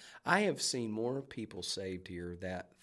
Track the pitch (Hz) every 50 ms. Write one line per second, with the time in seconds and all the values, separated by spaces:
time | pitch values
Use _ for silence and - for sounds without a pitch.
0 | - - - - - 143 165 196 214 190 143 - - - - 127 117 110 107 110
1 | 117 120 131 139 135 - - 120 110 - - 92 87 - - 98 95 95 95 90
2 | 90 - 92 87 87 87 87 87 92 92 92 90 - - _ _